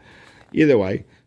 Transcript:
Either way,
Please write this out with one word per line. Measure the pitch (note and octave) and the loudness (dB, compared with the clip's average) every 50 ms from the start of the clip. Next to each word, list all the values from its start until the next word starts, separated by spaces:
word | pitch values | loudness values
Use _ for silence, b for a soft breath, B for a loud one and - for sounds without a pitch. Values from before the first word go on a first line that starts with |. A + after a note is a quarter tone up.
| B B B B B B B B B B - | B B B B B B B B B B -2
Either | - D#3 D3+ C3+ A2 | 0 2 2 2 2
way, | F#2+ F#2 G2 - - b b b b | 0 -2 -6 -8 -10 b b b b